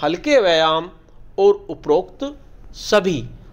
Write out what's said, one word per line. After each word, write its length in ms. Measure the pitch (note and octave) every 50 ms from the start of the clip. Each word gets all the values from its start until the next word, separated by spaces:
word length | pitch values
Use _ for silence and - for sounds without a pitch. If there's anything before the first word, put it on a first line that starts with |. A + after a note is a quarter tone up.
हल्के 360 | D3 D3+ E3 - - D4 D4 C4
व्यायाम 500 | G#3 F3+ E3+ D#3+ D#3+ D#3+ D#3 D#3+ E3 F3+ - - _ _ - - - - - -
और 280 | G3 G3+ G3+ - - -
उपरोक्त 540 | D#3+ - - D3+ - F#3 - - - - C#4 C#4 D4 - - - - - - - -
सभी। 480 | - - - G#3+ G#3 F#3 F#3+ E3+ C3 A2+ A#2 - - - -